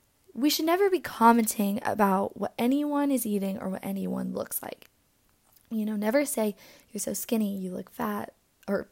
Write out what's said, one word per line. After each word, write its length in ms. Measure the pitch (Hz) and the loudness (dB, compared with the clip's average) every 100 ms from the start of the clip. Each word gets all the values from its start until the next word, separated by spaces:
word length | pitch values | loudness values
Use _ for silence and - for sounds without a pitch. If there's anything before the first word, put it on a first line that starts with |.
| _ _ _ | _ _ _
we 160 | 226 294 | -2 0
should 160 | 294 320 | 2 2
never 240 | 359 403 | 4 4
be 100 | 359 | 2
commenting 800 | - - 233 233 214 - 202 202 | -2 4 6 8 4 0 -2 -2
about 540 | - 208 202 190 196 - | -2 2 4 2 0 -4
what 160 | 196 - | -6 -2
anyone 520 | 240 277 294 285 285 | 0 0 0 0 0
is 160 | 262 220 | 0 0
eating 320 | 202 196 190 | -2 -2 -4
or 100 | 190 | -6
what 160 | 190 | -6
anyone 480 | 196 196 185 185 62 | -6 -4 -4 -4 -4
looks 300 | - - - | -4 -6 -8
like. 280 | - - - _ _ _ _ _ _ _ _ | -8 -12 -18 _ _ _ _ _ _ _ _
You 140 | 220 | -4
know, 120 | 214 214 | -2 -2
never 280 | 214 269 | 2 2
say, 300 | 285 - 214 202 - - _ | 2 0 0 -2 -10 -20 _
"You're 80 | 208 | -8
so 140 | - | -6
skinny, 420 | 202 - 226 202 196 | -6 -2 0 0 -2
you 160 | 185 | -6
look 180 | 190 190 | -8 -10
fat." 440 | - 220 208 - - _ _ - | -6 -4 -4 -8 -14 _ _ -4
Or 220 | 202 - | -4 -4